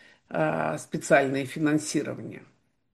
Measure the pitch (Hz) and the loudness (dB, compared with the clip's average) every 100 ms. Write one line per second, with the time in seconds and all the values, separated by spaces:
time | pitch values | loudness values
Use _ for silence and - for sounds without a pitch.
0 | - _ _ - 156 160 156 147 - 165 | -20 _ _ 0 0 0 -2 -4 -6 -8
1 | - 147 135 139 131 160 151 151 - 151 | 4 4 6 -2 -4 -2 2 2 0 -4
2 | - 120 - - - _ _ _ _ | -4 -8 -12 -14 -18 _ _ _ _